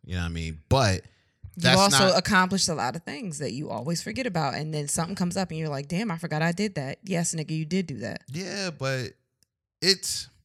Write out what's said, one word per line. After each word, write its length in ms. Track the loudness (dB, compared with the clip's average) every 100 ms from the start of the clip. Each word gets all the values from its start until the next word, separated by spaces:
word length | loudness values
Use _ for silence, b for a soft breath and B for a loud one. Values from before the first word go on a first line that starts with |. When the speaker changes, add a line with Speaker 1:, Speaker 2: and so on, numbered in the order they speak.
Speaker 1:
You 120 | -6 -4
know 60 |
what 40 | -4
I 20 |
mean? 300 | -4 -6 -8 _
But 320 | 4 4 2 -4 _ _ _ -18 0
Speaker 2:
You've 80 |
Speaker 1:
that's 160 | 6 8
Speaker 2:
also 300 | 8 8 6
Speaker 1:
not 80 | 4
Speaker 2:
accomplished 520 | 4 4 4 2 0
a 40 |
lot 220 | 0 -2 -4
of 80 |
things 360 | -8 -8 -8 -6
that 120 | -6
you 180 | -6 -6
always 320 | -6 -4 -4
forget 240 | -4 -6 -4
about. 300 | 0 -2 -2
And 180 | -4
then 140 | -4 -2
something 280 | -2 -2 -2
comes 220 | -2 -2
up 120 | -4
and 80 | -4
you're 100 | -4
like, 180 | -6 -4
"Damn, 220 | -4 -2
I 60 | -4
forgot 240 | -4 0
I 100 | 2
did 240 | 2 -2 -2
that." 220 | -8 -10
Yes, 300 | -4 -2 -2 -4
nigga, 160 | -4
you 140 | -4 -2
did 200 | -2 -2
do 100 | -6
that. 240 | -8 -10 -10
Speaker 1:
Yeah, 420 | -10 -8 -6 -6
but 400 | -4 -2 -2 -4 -10 _ _ _ _ _ _
it's 460 | 2 2 0 -6 -8 _